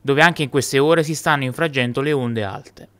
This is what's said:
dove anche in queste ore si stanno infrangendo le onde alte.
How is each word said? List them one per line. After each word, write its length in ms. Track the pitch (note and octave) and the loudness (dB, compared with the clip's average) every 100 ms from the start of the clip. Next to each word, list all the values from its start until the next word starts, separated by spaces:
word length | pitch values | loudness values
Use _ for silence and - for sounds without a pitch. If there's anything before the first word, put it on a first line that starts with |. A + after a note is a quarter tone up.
dove 200 | C3+ C#3 | 0 2
anche 220 | E3 E3 | 2 2
in 60 | C#3 | -2
queste 280 | C#3+ - C#3 | -2 0 2
ore 240 | D3 E3 | 4 2
si 140 | D#3 | 0
stanno 300 | D3+ E3 D3 | -2 0 0
infrangendo 560 | C3 B2 E3 C3+ A#2+ A#2+ | -2 -2 -2 0 -2 -2
le 100 | C#3+ | -2
onde 320 | D3 A#2+ A2+ | 0 -2 -4
alte. 460 | G2 C#3 - - D#3+ | -4 -8 -16 -20 -20